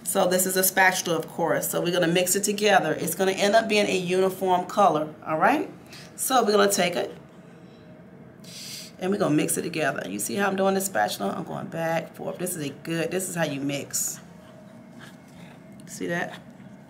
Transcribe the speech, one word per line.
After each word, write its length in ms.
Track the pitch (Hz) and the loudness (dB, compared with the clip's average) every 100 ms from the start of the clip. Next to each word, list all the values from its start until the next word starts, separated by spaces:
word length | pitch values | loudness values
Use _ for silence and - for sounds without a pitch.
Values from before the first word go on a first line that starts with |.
So 220 | - 196 180 | -2 0 2
this 180 | 180 185 | 2 2
is 100 | 185 | 2
a 80 | |
spatula, 540 | 190 - 190 185 175 165 | 2 6 4 4 0 -2
of 100 | 165 | -2
course. 400 | - 160 143 - | -2 0 0 0
So 140 | 160 | -2
we're 100 | 170 | 0
gonna 140 | 180 170 | 2 2
mix 280 | 180 180 202 | 2 2 0
it 80 | |
together. 520 | 202 202 208 190 156 - | 0 2 4 4 4 -2
It's 180 | 175 170 | -2 0
gonna 160 | 190 | 0
end 220 | 190 202 | 2 4
up 140 | 226 214 | 4 4
being 180 | 208 202 | 2 2
a 100 | 185 | 0
uniform 680 | 175 185 190 185 190 180 | 0 2 2 0 2 2
color, 480 | 175 - 196 151 156 - - | 2 4 4 4 -4 -8 -6
all 100 | 156 | 2
right? 320 | 196 294 - - - - - - | 4 4 -2 -10 -20 -20 -18 -8
So 260 | - 262 | 0 2
we're 80 | 208 | 4
gonna 180 | 208 202 | 4 4
take 240 | 196 175 | 4 0
it, 180 | 180 - - - - - - - - - - - - - - - - - - - - | 0 -6 -10 -20 -20 -20 -20 -20 -20 -20 -20 -20 -20 -20 -20 -18 -16 -14 -14 -14 -6
and 100 | 185 | -2
we're 80 | 202 | 0
gonna 160 | 160 | 2
mix 220 | 151 - - | 2 2 -2
it 60 | |
together. 460 | - 160 139 - - | -4 -2 -2 -2 -6
You 120 | 202 | -6
see 160 | 196 220 | -4 -2
how 100 | 202 | 0
I'm 80 | |
doing 200 | 190 190 | 2 2
this 120 | 196 190 | 2 0
spatula? 480 | - - - 98 - | 0 0 0 -4 -4
I'm 60 | |
going 240 | - 71 - | -8 -8 -8
back, 480 | 160 165 165 - | -4 -2 -2 -4
forth. 240 | - - - | -10 -10 -6
This 160 | 185 | -6
is 100 | 175 | -4
a 40 | 143 | -6
good, 420 | - - 165 165 | -8 -6 -4 -2
this 180 | 180 190 | -2 -4
is 60 | |
how 80 | 175 | -4
you 180 | 156 139 | -4 -2
mix. 600 | 139 143 - - - - - - - - - - - - - - - - - - - - - | -4 -4 -4 -4 -4 -6 -16 -20 -20 -20 -20 -20 -20 -20 -20 -20 -20 -20 -20 -20 -20 -20 -18
See 200 | - 180 | -8 -4
that? 320 | 175 - - - - - - | -4 -6 -10 -18 -20 -20 -20